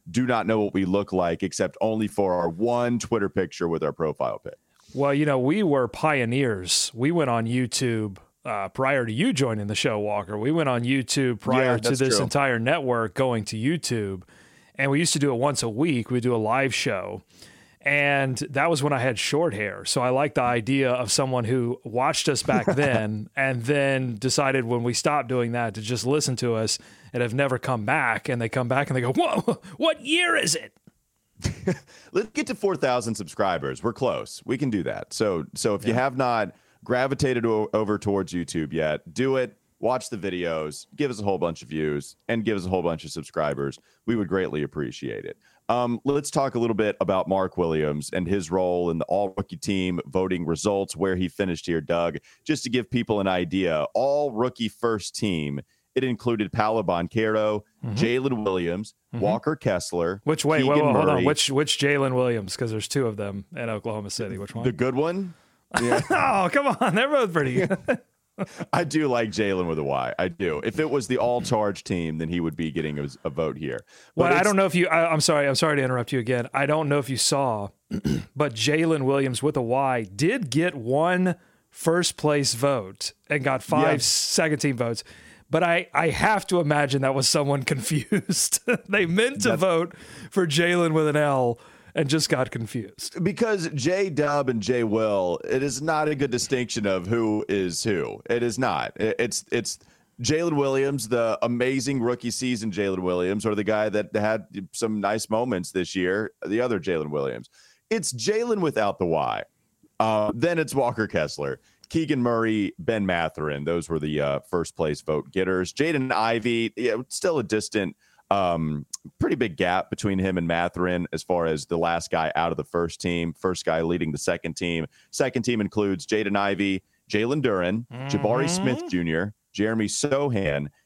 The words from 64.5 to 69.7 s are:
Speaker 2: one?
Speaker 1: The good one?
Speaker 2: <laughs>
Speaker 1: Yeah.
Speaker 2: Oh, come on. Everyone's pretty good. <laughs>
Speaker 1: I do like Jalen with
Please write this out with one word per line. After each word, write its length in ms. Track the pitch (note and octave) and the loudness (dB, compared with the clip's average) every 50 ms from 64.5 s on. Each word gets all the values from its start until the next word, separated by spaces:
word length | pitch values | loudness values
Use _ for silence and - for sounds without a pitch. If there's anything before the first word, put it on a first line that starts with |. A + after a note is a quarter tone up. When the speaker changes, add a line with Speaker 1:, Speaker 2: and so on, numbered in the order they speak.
| - | -6
Speaker 2:
one? 80 | A2 A#2+ | -2 -2
Speaker 1:
The 80 | B2+ | -2
good 240 | A#2 - A#2+ C3 B2+ | 0 0 0 0 2
one? 380 | C3 D3+ E3 F3 F#3+ G3 F3+ D#3+ _ | 0 0 0 0 -4 -6 -8 -10 _
Speaker 2:
<laughs> 40 | _ _ _ _ _ _ - - | _ _ _ _ _ _ -4 0
Speaker 1:
Yeah. 180 | A#3 - - G#4+ - - | 2 2 2 2 2 2
Speaker 2:
Oh, 400 | F4+ F4 - C4+ A3+ G3 F#3 E3+ - | 2 2 2 2 2 2 2 2 2
come 140 | C#4 C#4+ C#4 F#3+ - | 2 2 2 2 2
on. 180 | B3 G#3+ D#3+ | 2 2 2
Everyone's 340 | G#3+ B3 C#4+ D4+ C#4 A#3+ G3 E3 | 2 2 4 4 2 2 2 2
pretty 220 | E3 C#3+ C3 B2 D#3 F#3 | 0 0 2 2 2 0
good. 320 | - F#3+ - - - - - - _ _ _ _ _ - | 0 -2 -2 -2 -2 -4 -4 -4 _ _ _ _ _ -10
<laughs> 360 | - - - - - E3 - - | -10 -10 -10 -8 -10 -6 -2 0
Speaker 1:
I 100 | - F3 | 0 0
do 240 | C#3+ C#3 D#3 D3+ | 2 0 2 2
like 220 | C#3 B2 A#2+ A#2 A2 | 4 2 2 2 0
Jalen 380 | G2 G#2+ G#2+ G2+ F#2+ F#2 F2+ | 0 0 2 2 2 2 2
with 120 | E2+ | 0